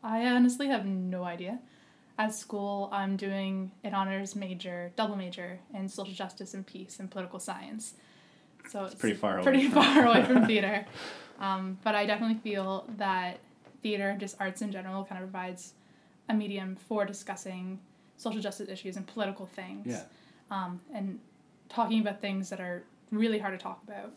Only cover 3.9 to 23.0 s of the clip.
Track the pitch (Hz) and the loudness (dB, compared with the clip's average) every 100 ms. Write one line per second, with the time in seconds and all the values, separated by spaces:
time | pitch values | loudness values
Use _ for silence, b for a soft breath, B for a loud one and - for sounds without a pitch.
3.9 | 196 190 196 196 202 190 180 180 175 175 | 0 0 -2 -4 -6 -6 -6 -6 -6 -8
4.9 | 175 - 202 185 175 175 180 - 214 190 | -2 -2 -2 -6 -8 -10 -10 -12 -8 -6
5.9 | 190 190 185 190 - 190 196 190 185 190 | -6 -8 -6 -8 -8 -12 -10 -12 -14 -14
6.9 | - 190 196 180 185 - 185 - 220 - | -12 -10 -8 -8 -8 -8 -10 -10 -10 -12
7.9 | - b b b b b b - 208 190 | -14 b b b b b b -12 -8 -8
8.9 | - - 208 - - 277 269 269 277 277 | -2 0 2 0 2 6 6 6 6 8
9.9 | 277 240 233 - 254 220 214 202 208 208 | 10 10 8 8 8 8 6 4 0 -2
10.9 | B B B B B 196 190 190 190 220 | B B B B B -2 0 -2 -2 2
11.9 | 214 202 208 226 220 226 202 190 190 - | 2 4 2 2 0 0 -2 0 -2 -4
12.9 | 208 196 185 180 180 - _ - - 214 | -4 0 0 0 -6 -14 _ -20 -8 -2
13.9 | 208 196 202 196 - 196 185 214 190 185 | 0 0 -2 -6 -4 -6 -4 -6 -6 -6
14.9 | 190 196 190 185 190 185 180 - - b | -6 -6 -8 -8 -8 -8 -8 -14 -20 b
15.9 | b b b - 220 208 196 190 190 - | b b b -2 0 0 -4 -6 -8 -4
16.9 | 220 202 202 - 180 - 92 - 190 - | -2 -2 -4 -10 -10 -10 -10 -10 -10 -14
17.9 | b b b 233 220 202 196 196 190 196 | b b b -4 -4 -4 -6 -10 -10 -10
18.9 | 185 185 - 196 196 185 - 185 196 208 | -10 -10 -4 -4 -4 -12 -12 -12 -10 -6
19.9 | - - b b b b - 180 180 - | -8 -8 b b b b -4 -4 -6 -10
20.9 | 254 196 180 - _ _ _ - - 226 | -6 -6 -6 -14 _ _ _ -10 0 4
21.9 | 220 214 202 202 196 190 185 180 175 - | 4 2 0 -2 -2 -4 -6 -6 -6 -8
22.9 | - | -20